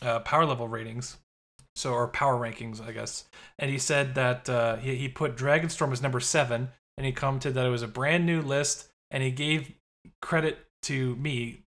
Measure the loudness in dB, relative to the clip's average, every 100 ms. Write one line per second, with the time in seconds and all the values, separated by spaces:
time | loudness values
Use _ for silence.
0 | -2 -2 2 2 4 2 -4 -6 -8 -8
1 | -10 -14 _ _ _ _ _ -8 -2 0
2 | 0 2 2 2 0 -6 -10 -10 -10 -8
3 | -8 -10 -14 -20 -18 -6 -2 0 2 2
4 | 2 2 2 2 0 2 2 0 -2 -4
5 | -4 -2 -4 0 2 4 2 0 0 0
6 | 0 0 2 2 4 0 -4 -10 _ -6
7 | -4 0 0 0 0 2 2 0 -2 -2
8 | 2 4 4 2 2 0 0 -2 -8 _
9 | -6 -2 0 0 2 0 0 -16 _ _
10 | -20 -12 0 2 2 -2 -14 -12 -4 -2
11 | -2 -2 -2 -4 -6 -10 _